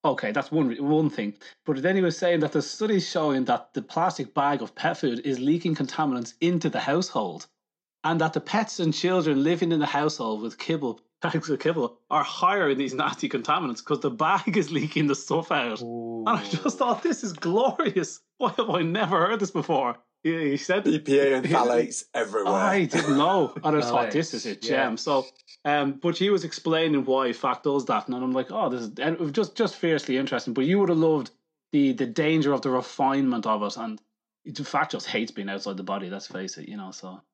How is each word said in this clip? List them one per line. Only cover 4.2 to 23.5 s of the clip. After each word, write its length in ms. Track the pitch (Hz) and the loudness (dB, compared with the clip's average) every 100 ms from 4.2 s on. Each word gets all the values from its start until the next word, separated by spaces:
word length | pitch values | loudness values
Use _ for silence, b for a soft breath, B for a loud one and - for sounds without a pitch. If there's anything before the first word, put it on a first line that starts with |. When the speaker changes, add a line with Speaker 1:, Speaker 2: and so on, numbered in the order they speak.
| 131 | -4
Speaker 1:
bag 280 | - 143 143 | 0 0 0
of 140 | 110 - | -4 -4
pet 220 | 160 - | -4 0
food 240 | 143 117 143 | -2 -2 -2
is 140 | 127 | -2
leaking 360 | 131 165 170 156 | 2 2 0 -2
contaminants 580 | 135 - 151 123 120 - | -4 -2 -2 -2 -6 -2
into 280 | 170 180 156 | 0 2 0
the 120 | 117 | -2
household, 640 | - 156 185 - 98 82 - _ _ _ _ _ | 0 0 0 -4 -4 -8 -16 _ _ _ _ _
and 160 | 160 165 | -2 2
that 120 | 156 | 2
the 80 | 160 | 0
pets 380 | - 208 220 - | -2 -2 -2 0
and 120 | 165 | 0
children 500 | 147 175 185 156 139 | 2 2 2 4 4
living 280 | 147 170 175 | 2 2 2
in 80 | 165 | 2
the 60 | 143 | 2
household 560 | 143 151 - 117 107 | 2 0 0 -4 -4
with 160 | 113 - | -6 -8
kibble 400 | - 160 135 107 _ _ | -4 -2 -2 -6 _ _
bags 260 | 170 160 156 | -2 -2 -2
of 100 | 143 | -2
kibble 380 | 156 165 120 - _ | 0 0 -2 -6 _
are 120 | 151 | -2
higher 460 | - - 180 202 160 | -2 0 2 4 2
in 80 | 135 | 2
these 160 | 135 | -2
nasty 340 | 131 147 - 131 | -2 -4 -2 -4
contaminants 540 | 135 113 156 151 117 | -4 -2 -2 -2 -6
'cause 180 | - 143 | -4 -2
the 100 | 147 | -2
bag 440 | 117 156 196 - 190 | 0 0 2 2 0
is 140 | 151 | 0
leaking 360 | 160 151 165 147 | -2 -2 0 0
the 80 | 139 | 0
stuff 360 | - 156 160 | 0 -2 0
out. 300 | 147 120 107 | -2 -2 -6
Speaker 2:
Ooh. 420 | 117 117 117 113 113 | -8 -8 -8 -4 0
Speaker 1:
And 100 | 214 | 0
I 40 | |
just 340 | - 165 285 - | -2 -4 -4 0
thought, 240 | 247 220 | 0 0
"This 220 | 339 285 | -2 -2
is 100 | 214 | -6
glorious. 840 | 170 170 196 262 - 320 190 156 - _ _ | -6 0 2 2 2 -2 0 -4 -10 _ _
Why 160 | 247 - | -2 0
have 120 | 226 | 0
I 120 | 175 | 0
never 440 | 165 190 190 180 180 | 0 0 2 2 2
heard 140 | 226 | 2
this 120 | 196 | 0
before?" 460 | 165 147 147 123 113 _ _ | -2 0 0 0 -4 _ _
He, 300 | 160 165 151 | -2 0 0
he 60 | 139 | -2
said 300 | - 190 196 | 0 0 2
Speaker 3:
E 120 | 151 | 0
P 200 | 151 139 | 4 4
A 180 | 139 131 | 4 2
and 80 | 123 | 2
Speaker 1:
he 80 | |
Speaker 3:
phthalates 520 | 160 123 120 120 - - | 2 4 2 2 -4 -6
everywhere. 400 | - 101 107 98 | -4 -2 0 0
Speaker 1:
I 320 | 196 196 190 165 | 2 2 2 2
didn't 320 | 170 151 139 | 0 2 4
know. 360 | 156 190 143 | 4 4 2